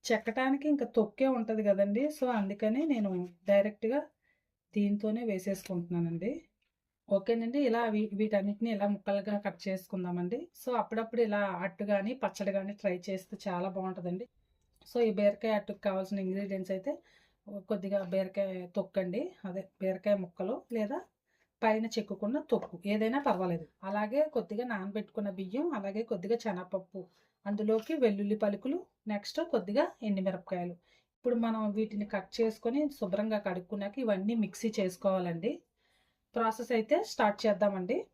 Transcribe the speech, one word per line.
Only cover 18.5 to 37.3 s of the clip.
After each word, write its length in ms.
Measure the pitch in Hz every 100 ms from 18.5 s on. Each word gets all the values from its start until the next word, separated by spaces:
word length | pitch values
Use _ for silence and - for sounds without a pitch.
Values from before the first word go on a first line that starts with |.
| 185 180 202
తొక్కండి, 440 | 190 196 185 196 349 - 190
అదే 140 | 185 190 _
బీరకాయ 340 | 190 185 208 196
ముక్కలు 320 | 180 - 190 294 - 233
లేదా 220 | 208 302 - _ _ _ _ _
పైన 240 | 220 214 226
చెక్కుకున్న 420 | - 208 190 208 285 -
తొక్కు 260 | 214 - 175 202
ఏదైనా 260 | 208 220 277
పర్వాలేదు. 400 | 285 185 180 165 160 _ 196
అలాగే 320 | 208 208 269 311
కొద్దిగా 300 | 254 - 208 247
నానబెట్టుకున్న 560 | 208 190 202 202 - 202 190
బియ్యం, 260 | 185 226 339 247
అలాగే 240 | 196 202 226
కొద్దిగా 260 | 196 196 233
శనగపప్పు, 580 | 226 185 185 190 190 190 180 _ _ _ 202
అందులోకి 480 | 208 214 220 220 320
వెల్లుల్లి 320 | 240 202 202 208
పలుకులు, 360 | 208 202 254 349 - _ 214
నెక్స్ట్ 280 | 202 - - 330
కొద్దిగా 300 | 226 185 220 359 - 220
ఎండుమిరపకాయలు. 680 | 196 190 185 - 180 175 175 _ _ _ _
ఇప్పుడు 200 | 247 233 226
మనం 160 | 220 214 208
వీటిని 280 | 214 208 208
కట్ 160 | 196 - -
చేసుకొని 440 | 226 214 233 269 302 -
శుభ్రంగా 400 | 196 196 220 208 208
కడుక్కున్నాక 520 | 180 180 202 196 233
ఇవన్నీ 320 | 233 196 202 233
మిక్సీ 240 | 196 - 226 220
చేసుకోవాలండి. 760 | 185 185 202 190 175 165 202 339 _ _ _ _ _ _ _
ప్రాసెస్ 380 | 233 226 220 233 233
అయితే 200 | 220 320 440
స్టార్ట్ 280 | - 214